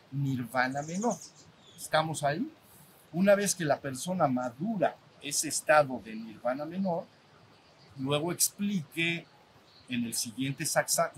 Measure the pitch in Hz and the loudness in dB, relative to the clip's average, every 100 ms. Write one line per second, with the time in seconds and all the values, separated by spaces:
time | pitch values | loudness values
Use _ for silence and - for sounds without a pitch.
0 | - 139 139 131 117 127 127 139 151 180 | -8 -2 0 0 0 0 0 0 -6 -2
1 | 233 196 - - - - - - - 156 | 0 -2 -6 -20 -20 -20 -20 -16 0 0
2 | 156 151 143 156 302 - - - - - | 2 0 0 0 -4 -8 -20 -20 -20 -20
3 | - 165 196 202 202 - 156 131 139 127 | -8 2 6 6 4 0 2 0 0 -6
4 | 180 185 143 123 127 120 202 208 120 - | -4 2 2 2 -2 -4 -4 0 0 -2
5 | - - 139 143 151 - - 151 139 120 | -12 -14 -6 -4 -2 -2 6 6 6 0
6 | 98 110 113 107 120 135 156 180 190 170 | -8 -10 -12 -6 -4 -4 -4 -4 -2 -2
7 | - - _ - - - - - - 139 | -6 -14 _ -20 -20 -20 -20 -20 -20 -8
8 | 131 147 165 175 - - 202 202 139 165 | -2 -2 -2 0 -2 -2 -4 -4 -4 -2
9 | 170 170 - - - - - - - 123 | -2 -2 -8 -20 -20 -20 -20 -20 -6 -4
10 | 117 113 120 110 135 139 151 156 147 - | -2 -4 -6 -4 -4 -4 -2 0 0 0
11 | 165 | 0